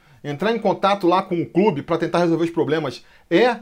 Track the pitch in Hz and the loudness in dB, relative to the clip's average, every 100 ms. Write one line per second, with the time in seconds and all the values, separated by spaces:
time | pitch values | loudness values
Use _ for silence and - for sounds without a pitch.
0 | _ _ 143 143 208 233 214 170 196 202 | _ _ -10 -4 -2 0 -2 0 0 2
1 | 175 185 190 175 139 165 208 143 - 165 | 2 0 0 -4 -2 2 2 0 -4 -2
2 | 170 165 170 160 165 170 135 160 143 - | 0 0 2 0 -2 -2 0 0 -4 -10
3 | - _ - 170 247 220 | -20 _ 0 2 2 0